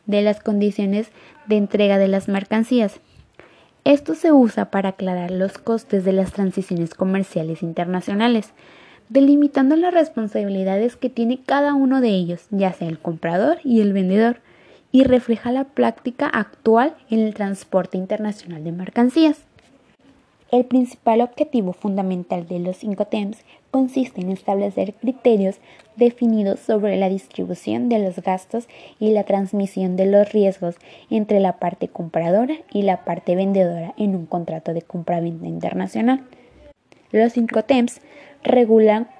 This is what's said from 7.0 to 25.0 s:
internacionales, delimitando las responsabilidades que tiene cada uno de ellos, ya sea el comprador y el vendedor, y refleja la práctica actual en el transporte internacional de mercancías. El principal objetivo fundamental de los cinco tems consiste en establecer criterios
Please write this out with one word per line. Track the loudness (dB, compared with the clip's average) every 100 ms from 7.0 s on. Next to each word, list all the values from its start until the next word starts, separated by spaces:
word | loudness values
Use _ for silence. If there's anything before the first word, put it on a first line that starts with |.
| -2 -2 -4 -6 -6 -6
internacionales, | -6 -6 -4 -6 -4 -2 0 0 -4 _ -20 -20 -20 -20 _
delimitando | 4 6 6 4 2 2
las | 4 2
responsabilidades | 2 0 -2 -6 -4 -4 -2 -2 0 -2 -2
que | -6
tiene | -2 -2 -2
cada | -2 0 2
uno | 2 2 2
de | 2
ellos, | 0 -2 -6 _
ya | -2 -2
sea | -2 -8
el | -6
comprador | -8 -6 -4 0 0 0
y | 2 2
el | 2
vendedor, | 0 0 2 2 0 _ _ _ -20 _
y | 4
refleja | 4 4 2 -4 -2
la | -4
práctica | -4 -2 -2 -2 -10 -6 -4
actual | -2 -6 -4 2 4 2 -4 _
en | 0
el | 0
transporte | -2 -6 -6 -2 -2 -2 -8
internacional | -6 -4 -6 -8 -12 -12
de | -10
mercancías. | -8 -6 0 0 4 2 0 _ _ _ _ _ _ _ _ _ _ _
El | 0 2
principal | 0 0 -2 0 2
objetivo | 0 -2 -2 -2 -2
fundamental | -6 -6 -4 -4 -6 -6 -8 -6
de | -8
los | -6 -8
cinco | -8 -6 -4
tems | -4 -6 -10 _ _ _
consiste | -2 0 -2 -4 -6
en | -6
establecer | -6 -2 -2 -2 -4 -6
criterios | -4